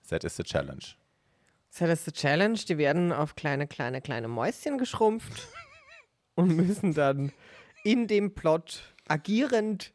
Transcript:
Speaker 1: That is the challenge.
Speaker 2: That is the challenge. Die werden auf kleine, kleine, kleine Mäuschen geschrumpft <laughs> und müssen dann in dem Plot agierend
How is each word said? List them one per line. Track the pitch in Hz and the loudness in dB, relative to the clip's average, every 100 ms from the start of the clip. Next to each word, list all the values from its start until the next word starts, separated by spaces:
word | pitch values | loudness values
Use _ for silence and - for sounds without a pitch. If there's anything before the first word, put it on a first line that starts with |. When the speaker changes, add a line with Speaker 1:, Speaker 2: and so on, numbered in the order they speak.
| - | -6
Speaker 1:
That | 82 82 | -6 -6
is | - | -8
the | |
challenge. | - 85 69 67 - - _ _ _ _ _ _ _ - | -4 -2 -4 -10 -16 -20 _ _ _ _ _ _ _ -4
Speaker 2:
That | 170 | 0
is | 165 | 0
the | - | -2
challenge. | - 147 151 202 226 - | -4 0 2 2 0 -2
Die | 160 | 2
werden | 147 156 175 | 2 4 2
auf | 135 151 - | 0 -2 -4
kleine, | 156 139 147 | -4 -2 -4
kleine, | - 123 131 | -6 -6 -6
kleine | 139 117 113 | -6 -6 -4
Mäuschen | 117 139 - 302 277 | -2 -4 -4 -6 -4
geschrumpft | 254 - 220 220 - - - - - - - | -4 2 2 2 -8 -14 -16 -18 -20 -20 -20
<laughs> | - _ _ _ - | -20 _ _ _ 2
und | 180 | 4
müssen | 160 180 208 202 | 4 4 2 0
dann | 151 143 139 139 - - - - - 208 | 2 2 2 -2 -6 -20 -20 -20 -6 2
in | 233 226 | 2 4
dem | 208 202 - | 2 2 0
Plot | 160 160 - - - _ - | 2 2 0 -16 -16 _ -4
agierend | 151 - 214 285 233 214 202 - | -4 0 0 2 2 0 -4 -8